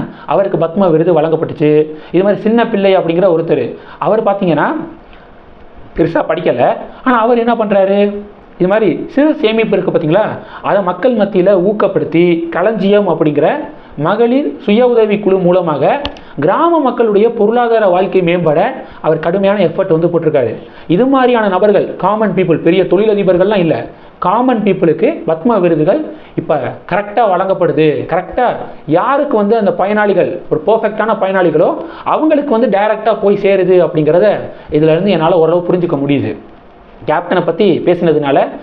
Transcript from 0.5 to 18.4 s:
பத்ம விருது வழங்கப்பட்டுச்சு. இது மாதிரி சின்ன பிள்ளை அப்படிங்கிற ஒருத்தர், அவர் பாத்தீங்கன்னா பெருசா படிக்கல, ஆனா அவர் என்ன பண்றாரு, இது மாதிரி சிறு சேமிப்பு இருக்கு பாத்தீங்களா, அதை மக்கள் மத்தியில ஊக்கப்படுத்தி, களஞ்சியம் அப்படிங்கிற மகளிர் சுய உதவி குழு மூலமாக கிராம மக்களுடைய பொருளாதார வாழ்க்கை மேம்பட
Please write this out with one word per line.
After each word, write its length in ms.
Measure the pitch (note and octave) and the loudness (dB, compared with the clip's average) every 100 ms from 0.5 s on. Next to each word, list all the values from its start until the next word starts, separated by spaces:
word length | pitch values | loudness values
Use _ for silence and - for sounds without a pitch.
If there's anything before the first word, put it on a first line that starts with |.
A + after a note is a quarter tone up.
| - | -2
பத்ம 340 | E3 G3+ F#3+ | -2 0 2
விருது 280 | D#3 E3 D#3+ | 2 2 2
வழங்கப்பட்டுச்சு. 500 | D#3 D#3+ E3 - D3+ D3+ D3+ - - | 0 -2 -2 -2 2 2 0 -6 -4
இது 120 | E3+ | 0
மாதிரி 180 | G3 F#3+ | 0 0
சின்ன 260 | G#3 A#3 A#3 | 0 0 0
பிள்ளை 260 | G3+ G3 F#3 | 0 2 2
அப்படிங்கிற 320 | E3+ E3 G3 | 0 0 2
ஒருத்தர், 320 | E3 E3 D3 A2+ - - - | 2 0 -2 -2 -8 -18 -6
அவர் 240 | E3 A3 | -2 0
பாத்தீங்கன்னா 460 | G#3 G3 F#3 D3 G3 D#4 - - - - - - - - - - - - | 0 0 0 0 0 -4 -10 -16 -20 -20 -20 -20 -20 -20 -20 -20 -8 -2
பெருசா 240 | E3+ - | -2 0
படிக்கல, 400 | - E3 A#3 A3+ F#3 A3+ - - | -2 -2 -2 0 0 -2 -8 -6
ஆனா 140 | C4 A#3+ | 0 2
அவர் 260 | A3+ A#3+ | 2 2
என்ன 100 | A#3 | 0
பண்றாரு, 460 | A#3 G#3 G3+ G3 G3+ G3+ G#3 - - - - | -2 0 2 2 2 0 -4 -12 -20 -14 -4
இது 120 | F3+ | 0
மாதிரி 200 | G#3+ G#3 C#3 - | 2 0 -2 -4
சிறு 240 | - D#4 | 0 2
சேமிப்பு 420 | D4 G#3+ A3+ G#3+ F#3+ | 2 0 0 0 0
இருக்கு 160 | F3 | 0
பாத்தீங்களா, 340 | D#3+ D#3 F3+ G3 - - - | -2 0 0 0 -6 -14 -8
அதை 180 | C3+ F#3+ | -2 0
மக்கள் 320 | F3+ F3+ C4 A#3 | -2 -2 0 0
மத்தியில 420 | G3+ F#3+ F3+ G3 F#3 | 0 2 2 2 2
ஊக்கப்படுத்தி, 580 | G#3 G3 E3 - D#3+ F3 E3+ - | 0 0 -2 -2 2 2 0 -2
களஞ்சியம் 600 | D#3+ G3 A3 G3 G#3 G3 | -2 -2 0 2 2 2
அப்படிங்கிற 380 | D#3+ D#3 C#3+ E3 C#4+ D#4 - - - | 0 0 2 0 0 -6 -16 -16 -6
மகளிர் 480 | D#3 G#3+ A#3 C4 C#4+ - | -2 0 2 0 -2 -4
சுய 240 | - G#3 B3 | 0 2 4
உதவி 280 | A#3 G#3+ G3+ | 2 2 0
குழு 180 | F#3 F#3+ | 0 2
மூலமாக 520 | F3 F3+ F3 C#3+ D#3+ C#4 C#4+ - - - | 2 2 0 0 0 0 -4 -12 -14 -2
கிராம 340 | D3+ A#3 E4 E4 | 0 2 2 2
மக்களுடைய 460 | C4+ A#3+ A#3 G3 A3+ | 0 0 0 2 2
பொருளாதார 580 | A3 G3+ A#3+ A#3 A3+ G3+ | 2 0 2 2 2 2
வாழ்க்கை 340 | F3+ F#3+ F#3+ | 2 0 0
மேம்பட 380 | E3+ F3+ | 0 0